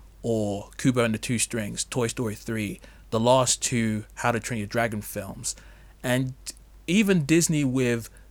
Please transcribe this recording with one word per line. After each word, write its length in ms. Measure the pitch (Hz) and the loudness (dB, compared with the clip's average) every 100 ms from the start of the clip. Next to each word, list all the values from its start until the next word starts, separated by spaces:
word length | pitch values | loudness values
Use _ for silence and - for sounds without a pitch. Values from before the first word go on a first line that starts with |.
| - - | -20 -8
or 500 | 120 110 104 101 - - | -2 0 0 -2 -8 -2
Kubo 280 | 139 123 117 | 2 4 2
and 80 | |
the 60 | 110 | 0
Two 200 | - 117 | -2 -2
Strings, 460 | - 117 104 - - | -2 -4 -4 -6 -4
Toy 220 | 131 117 | -2 -2
Story 280 | - 117 104 | -2 -4 -6
three, 460 | - 113 104 92 - - - | -6 -4 -4 -6 -16 -20 -4
the 80 | 113 | 2
last 400 | 117 131 123 - | 6 6 4 0
two 420 | - 120 113 107 - - | 0 0 0 -2 -6 -4
How 160 | 120 | 0
to 60 | 113 | 0
Train 180 | - 117 | -2 -6
Your 100 | 101 | -4
Dragon 340 | 117 117 107 | -2 -2 -4
films, 540 | - 104 95 - - - - - - - | -8 -10 -10 -10 -10 -10 -14 -20 -20 -8
and 300 | 127 127 131 - - - - - - | -2 0 -2 -6 -14 -16 -20 -14 0
even 380 | 190 202 185 139 | 2 4 4 4
Disney 380 | 160 165 156 | 2 2 2
with 480 | 139 127 123 117 113 - - | 2 2 2 0 -4 -18 -20